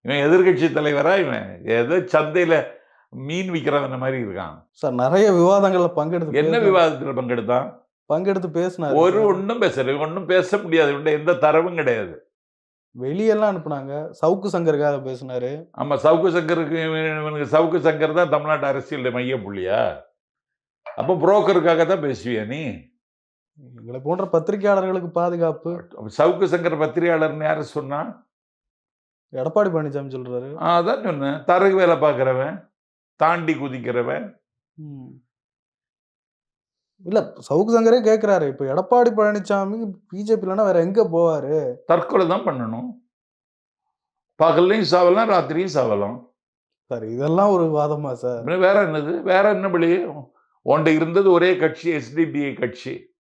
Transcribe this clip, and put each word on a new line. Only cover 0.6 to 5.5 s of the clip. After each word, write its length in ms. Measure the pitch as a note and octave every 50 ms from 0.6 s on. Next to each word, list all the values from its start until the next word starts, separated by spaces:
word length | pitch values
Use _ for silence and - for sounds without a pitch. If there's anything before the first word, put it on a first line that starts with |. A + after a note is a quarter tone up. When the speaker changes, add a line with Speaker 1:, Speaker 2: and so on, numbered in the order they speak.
| D#3
Speaker 1:
தலைவரா? 520 | E3 C3+ D3 D3+ D3+ D3 C#3+ C#3+ D#3 F#3+ G3
இவன் 420 | F3+ C#3+ B2 A2 G2+ F#2+ F#2+ F2 -
ஏதோ 300 | - A2 A#2 A#2+ C3 E3
சந்தையில 680 | F#3 - F#3 - D#3 D3+ D3+ D#3 F3+ F3+ D#3+ E3 D3+ C3 - - - _ _ _ _ _ _
மீன் 420 | - B2 C3 C#3 D#3+ F3+ F#3+ F#3
விக்கிறவன 480 | F3+ D#3+ D3 D3 C#3+ C#3+ C#3 B2+ C3 B2+
மாதிரி 240 | B2+ C3 C3 C3 A#2+
இருக்கான். 440 | G2+ F#2 F#2 F#2 E2 D2+ - _ _
Speaker 2:
சார், 220 | _ _ - C#3+ B2+
நிறைய 400 | B2 B2 C3 D#3+ F#3+ G#3 G#3+ F#3+
விவாதங்கள்ல 580 | F3 E3+ F3+